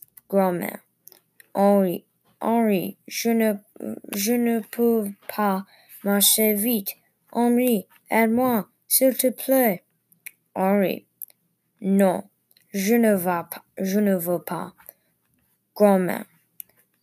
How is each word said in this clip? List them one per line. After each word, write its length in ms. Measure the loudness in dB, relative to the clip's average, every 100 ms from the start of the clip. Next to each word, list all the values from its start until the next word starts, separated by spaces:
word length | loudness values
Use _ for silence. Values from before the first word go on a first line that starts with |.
| -20 -20 _
Grand-mère. 500 | 0 0 -2 -6 -10 _ _ _ _ _ _ _
Henri, 500 | 0 2 4 2 -4 -12 _ _ _
Henri, 560 | -2 0 2 0 -2 -10 -14
je 220 | -6 -2
ne, 240 | 0 0 -2 -10 -14 -12 -12 -10
je 200 | -6 -2
ne 260 | 0 0 -2
peux 500 | -4 -2 0 2 -2 -8 -12
pas 320 | -2 0 -2 -6 _ _ -8
marcher 500 | -2 2 2 2 0
vite. 400 | 0 -2 -2 -4 -14 _ _ _
Henri, 560 | -2 0 2 2 0 -2 _ _
aide-moi, 580 | 0 2 2 2 0 -4 _ _
s'il 300 | 2 2 2
te 100 | -2
plaît. 560 | -2 0 2 2 0 -8 _ _ _ -20 -20 _
Henri. 500 | -4 0 2 0 -4 -10 _ -20 _ _ _ _ _
Non, 440 | 0 2 4 2 -6 _ _ _ _
je 220 | -6 0
ne 180 | 2 2
vais 120 | 2
pas, 400 | 0 -4 -6 -14 -16 -10
je 220 | -4 0
ne 160 | 2
veux 280 | 0 -2 -4
pas. 300 | -4 -8 -10 -14 -20 _ _ _ _ _ _ _ _
Grand-mère. 520 | 2 4 4 2 -4 -8 _ _ -20 -20 _ _ _